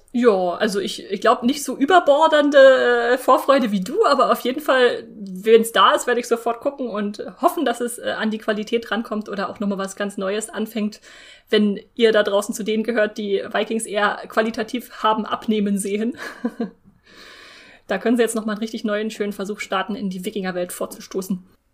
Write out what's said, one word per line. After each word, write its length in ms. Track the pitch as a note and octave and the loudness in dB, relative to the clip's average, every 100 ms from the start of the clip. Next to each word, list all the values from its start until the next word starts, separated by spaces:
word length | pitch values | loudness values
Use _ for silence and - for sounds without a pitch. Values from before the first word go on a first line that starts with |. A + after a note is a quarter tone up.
| _ | _
Ja, 440 | B3 A#3+ F#3+ F3+ F3 | 2 4 4 0 0
also 240 | A3 F#3+ | -2 -2
ich, 300 | G#3+ - - | -4 -8 -8
ich 100 | G3+ | 0
glaub, 220 | A3 A3+ | 2 2
nicht 200 | A#3+ D4 | 2 -2
so 120 | - A#3+ | -4 -4
überbordernde, 1400 | C#4 F4+ F4 C#4+ D#4+ D4+ D4 C#4+ C4+ B3+ A#3+ A#3+ A#3+ | 4 4 6 4 6 4 6 8 8 8 4 2 2
äh, 40 | B3+ | 0
Vorfreude 540 | - C#4+ C#4+ C#4 A3+ | 4 4 6 2 4
wie 100 | G3+ | -2
du, 240 | F#3 F4 F#4+ | -2 2 2
aber 260 | C4 G3+ | 4 2
auf 80 | A3+ | 2
jeden 200 | A#3+ C4 | 0 -4
Fall, 460 | - C4 A#3+ - - | 0 4 4 0 -8
wenn's 640 | - F#3+ F#3 A3 A3+ A3 | -14 -14 -6 4 6 6
da 200 | - A#3+ | 4 4
ist, 160 | D4 - | 4 0
werde 120 | A#3+ | -2
ich 80 | A#3+ | 0
sofort 340 | A3+ - A#3 | -2 -2 -4
gucken 280 | C#4+ C#4+ B3 | -4 -6 -6
und 340 | G3+ G3+ G#3 - - | -4 -6 -6 -12 -2
hoffen, 240 | - - B3 | 0 0 -2
dass 160 | A#3 | -2
es, 180 | A#3+ - | -6 -6
äh, 120 | G#3 | -6
an 200 | F3+ G#3+ | -4 -4
die 60 | G#3+ | -4
Qualität 520 | - G#3 G#3 A#3 A#3 | -4 -4 -2 -4 -2
rankommt 380 | G#3+ A#3 G#3+ G#3+ | -6 -4 -8 -8
oder 200 | G3+ G3 | -8 -8
auch 100 | - | -6
nochmal 180 | G3+ G3 | -4 -4
was 180 | F#3+ - | -6 -6
ganz 220 | G3+ G3 | -8 -6
Neues 320 | F#3+ G#3 G#3+ | -4 -4 -6
anfängt, 520 | B3+ A3 A3+ G#3 - - - - - _ | -8 -8 -4 -6 -8 -18 -20 -20 -20 _
wenn 300 | G#3+ G#3 G3 - - | 2 2 0 -8 2
ihr 160 | A3+ | 2
da 120 | G#3+ | 4
draußen 320 | G#3 G3+ G3+ A#3 | 2 0 -2 -6
zu 80 | |
denen 200 | G#3 A3 | -4 -2
gehört, 340 | A3 A#3 G#3+ G#3+ | -2 -2 -2 -4
die 260 | G#3 G3 - | -4 -4 -2
Vikings 340 | G3+ A3 A3+ G#3 | -4 -4 -4 -4
eher 340 | G3+ G#3 - - | -2 -2 -2 -4
qualitativ 760 | - A3+ A3+ G#3+ B3 - - | -2 -2 -4 -6 -8 -10 -2
haben 220 | A3 A3 G3+ | 0 0 -2
abnehmen 520 | - - G#3+ G3+ G3+ | -6 -2 0 0 -2
sehen. 400 | G3 G#3 A3+ D#4+ - - A#3 - | -2 -2 -4 -6 -12 -8 -10 -6
<laughs> 140 | F#3+ - _ _ _ - - - - - - - - | -10 -10 _ _ _ -20 -20 -20 -20 -20 -20 -20 -6
Da 60 | F#3+ | -4
können 180 | A3+ A#3+ | 0 2
sie 80 | |
jetzt 120 | A3+ A3+ | 2 0
nochmal 200 | G#3+ G#3 | -4 -6
einen 60 | |
richtig 240 | A3+ A3+ A3 | -6 -6 -4
neuen, 260 | G#3 A3 | -4 -4
schönen 220 | - G#3 | -4 -6
Versuch 260 | G3+ G3 G#3 | -6 -8 -8
starten, 360 | - F#3+ F#3 G3+ | -6 -4 -4 -6
in 140 | G3 | -6
die 140 | F#3 | -6
Wikingerwelt 480 | G3 G3+ F#3 F3+ F3+ | -6 -6 -6 -6 -6
vorzustoßen. 760 | - - - - F#3+ F#3 F3+ - _ _ | -6 -10 -10 -10 -8 -6 -6 -8 _ _